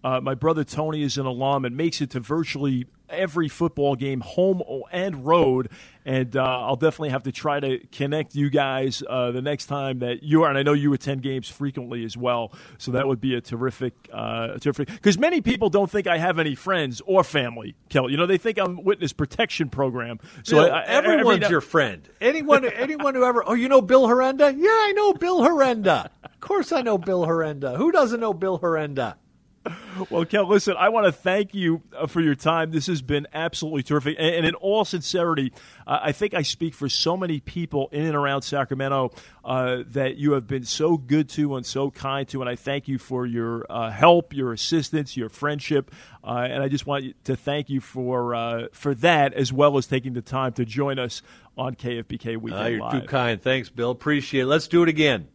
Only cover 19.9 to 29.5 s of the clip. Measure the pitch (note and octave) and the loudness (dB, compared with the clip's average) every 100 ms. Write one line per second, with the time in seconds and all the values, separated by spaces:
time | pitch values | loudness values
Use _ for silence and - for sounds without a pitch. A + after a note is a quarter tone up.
19.9 | B2 A#2+ A#2 - - - D3+ E3+ D#3+ - | -2 -6 -10 -14 -14 4 6 6 4 2
20.9 | B3+ - D#4 B3 A#3 G3+ E3 - E3 B2 | 2 4 4 6 4 4 2 2 2 2
21.9 | F2 - _ A3+ D#4+ D4 C#4 B3+ G#3+ C4+ | -2 -16 _ 0 2 4 4 4 -2 -4
22.9 | D4+ C#4+ C4 B3 A#3+ - A#3+ C4 C4+ F#3+ | -2 -2 2 2 2 0 0 6 6 8
23.9 | C4 A#3 B3 C4 C4+ D4 C4+ F#4+ A4+ G#4+ | 6 6 4 2 4 2 4 4 4 2
24.9 | G4+ G#4 E4+ F4 F4+ C4+ D#4+ C4+ A3+ F#3 | 2 2 2 2 4 4 4 2 4 2
25.9 | C#3 - _ - _ - G4 - D#4+ A#3+ | 2 -2 _ -20 _ -2 -2 0 -2 0
26.9 | G3 E3+ F#3 E3 E3 D#3 D3 C#3 B2+ D4+ | -2 0 0 2 0 -2 -4 -6 0 2
27.9 | E4+ B3+ A#3 A3 E3+ F#3+ F3+ F3 D#3+ D3+ | 4 2 0 -2 -2 -2 0 0 -2 -2
28.9 | C3+ A#2 - _ _ _ | -4 -4 -8 _ _ _